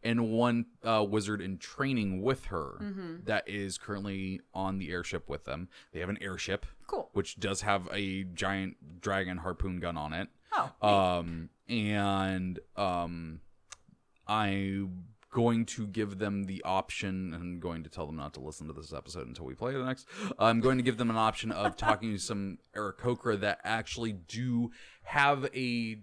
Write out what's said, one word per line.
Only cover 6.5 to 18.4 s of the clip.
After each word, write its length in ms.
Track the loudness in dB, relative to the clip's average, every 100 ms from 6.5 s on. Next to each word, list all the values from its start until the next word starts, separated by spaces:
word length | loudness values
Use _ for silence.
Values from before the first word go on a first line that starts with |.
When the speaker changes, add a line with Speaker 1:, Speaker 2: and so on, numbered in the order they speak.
| -4 -4 -12 -6
Speaker 2:
Cool. 240 | -6 -2
Speaker 1:
which 260 | -2 -2 -2
does 220 | -2 0
have 260 | 2 2 2
a 320 | -4 -2 -2
giant 760 | -4 -2 0 0 -2 -6 -16 -6
dragon 380 | 0 2 2 -2
harpoon 400 | -4 -2 -2 0
gun 180 | -2 -2
on 160 | -2
it. 140 | -4 -6 _ _
Speaker 2:
Oh, 200 | 0 0 2
neat. 60 | 6
Speaker 1:
Um, 600 | 8 6 4 0 -6 -8 _ -4
and, 920 | 0 2 2 2 2 2 0 -2 -4 -8 -2
um, 640 | 0 2 -2 -4 -8 -10 -14 -20 _ -20 -20 -20 _ _ -2
I'm 800 | 2 2 2 0 0 -2 -6 -10 -18 _
going 360 | 2 4 4 0
to 200 | -2 -4
give 320 | -2 -2 0
them 260 | -2 0
the 180 | -2 -4
option, 720 | 0 0 0 -4 -2 -2 -4
and 80 | -4
I'm 180 | -6 -4
going 220 | -4 -4
to 60 | -8
tell 160 | -8 -6
them 100 | -6
not 180 | -8
to 60 | -8